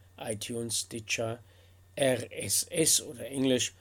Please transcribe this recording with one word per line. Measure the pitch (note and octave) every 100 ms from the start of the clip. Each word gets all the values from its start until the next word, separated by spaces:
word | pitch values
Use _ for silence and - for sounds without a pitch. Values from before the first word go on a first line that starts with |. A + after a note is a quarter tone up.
| - -
iTunes, | B2 G#2 A2 A#2 A#2 -
Stitcher, | - A#2+ A2 - A2+ A#2+ - - - - - -
R | C3+ A#2+ -
S | - G#2 -
S | - E3+ D#3 -
oder | A2+ A#2+ A#2+
englisch | C3+ C3+ B2+ - -